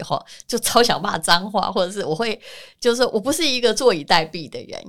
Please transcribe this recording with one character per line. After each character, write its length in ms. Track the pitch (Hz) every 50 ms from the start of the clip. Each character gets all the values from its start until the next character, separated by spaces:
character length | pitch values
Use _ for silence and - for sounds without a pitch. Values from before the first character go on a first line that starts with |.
| -
哈， 200 | - 143 - - - - - -
就 120 | - - 226
超 240 | - - - 226 240
想 180 | 240 156 143
骂 180 | 170 208 196 175
脏 320 | 160 - 170 175 190 214
话， 220 | 202 202 - - -
或 140 | 202 180
者 40 | 180
是 140 | 202 202 -
我 100 | 131 156
会， 240 | - 233 226 208 - - - - - - - - _
就 160 | - 240 233
是 80 | 247 254
我 120 | - - 220
不 140 | 196 262 269
是 160 | 311 330 285
一 100 | 254 247
个 140 | 240 226 220
坐 220 | - 277 240 196
以 100 | 156 147
待 180 | - 185 165 160
毙 280 | 160 - 175 156 120
的 120 | - 123 113
人。 220 | - - - -